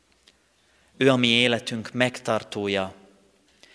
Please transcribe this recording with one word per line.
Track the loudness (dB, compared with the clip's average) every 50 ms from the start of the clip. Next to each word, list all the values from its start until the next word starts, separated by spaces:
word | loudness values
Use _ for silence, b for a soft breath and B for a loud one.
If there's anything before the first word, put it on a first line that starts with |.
| _ _ _ _ _ b b b b b b b b b b b b b b 0
ő | 2 4
a | 4
mi | 4 4 4
életünk | 4 4 4 2 2 -2 -4 -6 -8 -8 -10 -8 -2
megtartója, | -2 -2 -2 -2 -6 -4 -4 -4 -4 -4 -6 -8 -6 -4 -2 -2 -2 -4 -6 -8 -16 -20 _ _ _ _ _ _ _ _ B B B B B B